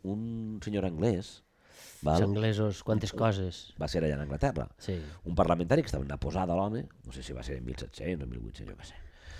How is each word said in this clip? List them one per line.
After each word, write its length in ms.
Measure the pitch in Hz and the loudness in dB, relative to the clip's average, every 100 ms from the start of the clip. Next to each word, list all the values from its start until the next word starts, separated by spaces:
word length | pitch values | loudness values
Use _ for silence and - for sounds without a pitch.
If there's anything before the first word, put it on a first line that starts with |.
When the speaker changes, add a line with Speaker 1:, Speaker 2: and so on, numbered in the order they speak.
| 95 | -4
Speaker 1:
un 520 | 104 117 113 110 107 | -4 -4 -4 -6 -6
senyor 220 | 107 104 92 | -2 0 0
anglès, 540 | 80 113 92 - - _ _ _ - - - | 2 2 2 -2 -14 _ _ _ -20 -20 -4
val? 160 | 73 82 | 4 6
Speaker 2:
Els 80 | 101 | 6
anglesos, 500 | 104 110 104 107 95 | 4 4 4 2 0
quantes 300 | - 107 110 | 0 2 0
Speaker 1:
Un, 60 | - | 2
Speaker 2:
coses. 400 | 113 98 92 - - - | 2 2 -2 -6 -14 -6
Speaker 1:
va 80 | 78 | -2
ser 120 | 87 | 2
allà 120 | 78 71 | 2 0
en 60 | |
Anglaterra. 440 | 73 71 82 - 58 - | -2 0 0 0 -4 -6
Speaker 2:
Sí. 180 | - 90 76 78 85 | -4 -4 -6 -10 -2
Speaker 1:
Un 80 | 85 | 4
parlamentari 460 | 85 85 87 143 | 6 6 6 4
que 20 | 139 | 4
estava 100 | 69 | -2
en 60 | 69 | -2
una 80 | 69 | -2
posada, 380 | 69 87 92 87 | -2 0 2 2
l'home, 300 | 101 110 - - | 2 -2 -6 -12
no 80 | - | -14
sé 100 | 67 | -12
si 100 | - 62 | -10 -8
va 80 | |
ser 140 | 60 65 | -6 -6
en 40 | 60 | -6
mil 100 | 64 | -6
set-cents 480 | - - 80 87 | -8 -6 -4 -2
o 20 | 65 | -4
mil 140 | 60 | -6
vuit-cents, 300 | 55 50 52 | -8 -10 -14
jo 40 | - | -14
què 100 | - | -16
sé. 80 | - - - - | -16 -16 -16 -16